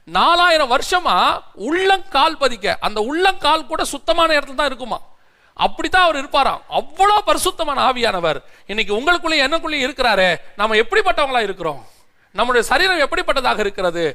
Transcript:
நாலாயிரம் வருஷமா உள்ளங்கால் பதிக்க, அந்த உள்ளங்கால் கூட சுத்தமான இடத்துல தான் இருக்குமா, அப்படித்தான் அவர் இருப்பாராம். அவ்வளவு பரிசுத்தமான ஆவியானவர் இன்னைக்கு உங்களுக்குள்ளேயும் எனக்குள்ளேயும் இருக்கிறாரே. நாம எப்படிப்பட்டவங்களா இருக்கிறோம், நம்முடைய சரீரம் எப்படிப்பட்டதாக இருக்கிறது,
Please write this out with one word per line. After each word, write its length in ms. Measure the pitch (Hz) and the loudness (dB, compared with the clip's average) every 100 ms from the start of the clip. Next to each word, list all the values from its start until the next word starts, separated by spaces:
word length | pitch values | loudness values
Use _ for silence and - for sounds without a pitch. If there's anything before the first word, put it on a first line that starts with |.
நாலாயிரம் 640 | - 180 262 349 349 320 269 | -4 0 2 4 4 4 2
வருஷமா 460 | 240 - 359 294 185 247 - - | 0 0 -2 2 2 2 -2 -8
உள்ளங்கால் 880 | - 220 349 381 381 - 269 320 302 | -10 -4 0 2 0 0 0 0 2
பதிக்க, 340 | 269 202 196 - | -2 0 -4 -2
அந்த 200 | 175 214 | -2 -2
உள்ளங்கால் 640 | 220 320 381 381 294 320 302 | -4 0 0 2 0 0 -2
கூட 180 | 320 | -6
சுத்தமான 480 | 330 277 - 330 330 | -6 -4 -2 2 2
இடத்துல 200 | 302 277 | 2 0
தான் 120 | 269 285 | -4 -4
இருக்குமா, 320 | 247 247 180 - - _ _ _ - | -4 -8 -10 -10 -20 _ _ _ -4
அப்படித்தான் 460 | 196 - 311 370 | -2 -2 0 4
அவர் 160 | 359 285 | 4 2
இருப்பாராம். 440 | 285 294 240 156 - | -2 0 0 -2 -4
அவ்வளவு 520 | 165 - - 403 415 | -4 -4 0 2 4
பரிசுத்தமான 540 | 403 302 370 359 302 262 | 2 0 -2 -4 -4 0
ஆவியானவர் 560 | 233 247 226 190 170 139 - - - | 0 2 -2 0 -2 -2 -8 -20 -8
இன்னைக்கு 260 | 214 208 | -4 -2
உங்களுக்குள்ளேயும் 520 | 208 302 349 330 311 269 | -2 0 0 0 0 0
எனக்குள்ளேயும் 380 | 330 320 302 | -2 -4 -4
இருக்கிறாரே. 460 | 262 269 240 196 185 160 - - | -4 0 2 4 2 0 -6 -4
நாம 200 | 220 214 | 0 2
எப்படிப்பட்டவங்களா 640 | 226 427 381 330 277 247 | 2 2 0 0 0 0
இருக்கிறோம், 380 | 202 180 165 135 101 - _ _ _ | -2 -4 -6 -8 -16 -20 _ _ _
நம்முடைய 280 | 185 240 240 220 | -2 0 2 2
சரீரம் 360 | 262 381 349 | 2 2 2
எப்படிப்பட்டதாக 560 | 269 349 330 277 247 214 | 0 0 -2 0 0 0
இருக்கிறது, 460 | 202 196 180 170 160 | -2 -2 -2 -2 -4